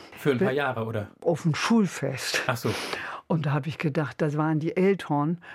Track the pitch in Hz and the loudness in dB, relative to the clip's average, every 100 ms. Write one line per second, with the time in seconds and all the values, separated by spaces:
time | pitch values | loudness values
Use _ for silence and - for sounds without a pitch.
0 | - - 147 123 156 139 139 117 113 107 | -18 -2 0 2 2 2 0 -2 -2 -4
1 | 104 - - 160 170 139 - 233 185 - | -6 -4 -2 2 0 0 4 4 4 0
2 | 139 131 - - - 123 120 101 - - | -4 -4 -2 -2 -2 0 -2 -2 -6 -8
3 | - - - 165 151 147 151 - 156 151 | -8 -12 -2 -2 0 0 -2 -4 -2 0
4 | 147 - 160 151 156 156 160 - 190 196 | -4 0 0 2 2 2 0 4 4 4
5 | - 147 147 175 - | 0 2 2 -2 -6